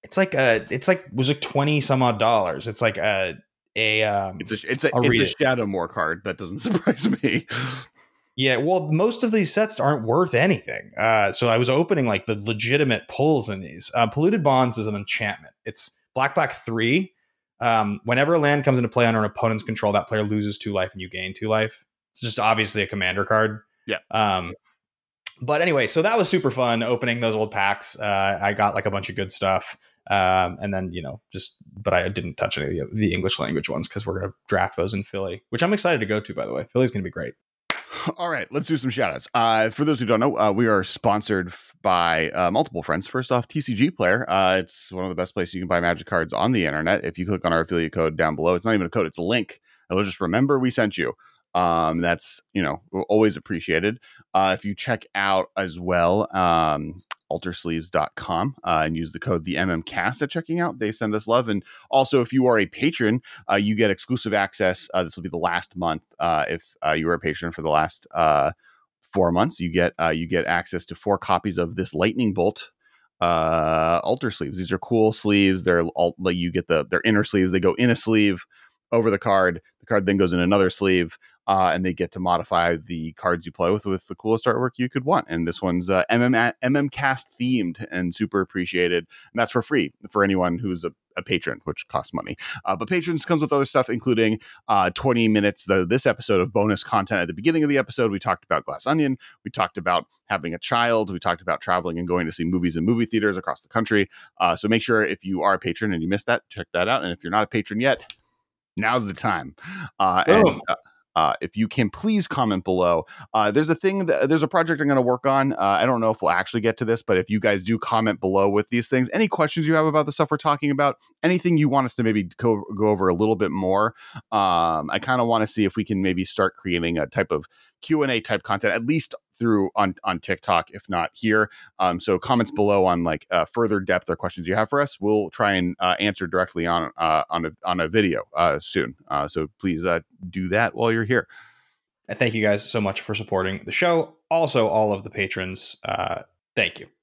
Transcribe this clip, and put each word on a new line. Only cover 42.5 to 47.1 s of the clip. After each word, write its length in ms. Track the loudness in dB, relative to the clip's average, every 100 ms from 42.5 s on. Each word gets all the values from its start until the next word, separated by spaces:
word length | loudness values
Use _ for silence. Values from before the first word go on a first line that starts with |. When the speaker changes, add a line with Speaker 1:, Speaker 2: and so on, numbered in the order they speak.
| 2 -2 -6
Speaker 2:
friends. 240 | -2 -4 -2
First 260 | -6 -2
off, 160 | -2 -2
T 120 | -6
C 140 | -4 0
G 160 | 0
Player. 340 | 2 0 2 2
Uh, 280 | 2 4 2
it's 320 | -2 -10 -10
one 120 | -8
of 60 | -6
the 60 | -4
best 180 | -6
places 200 | -4 -6
you 80 | -6
can 60 | -2
buy 140 | 0
Magic 260 | 0 -2 -2
cards 260 | -2 -2
on 200 | 0 0
the 120 | 2 0
internet. 380 | -2 0 0
If 160 | -2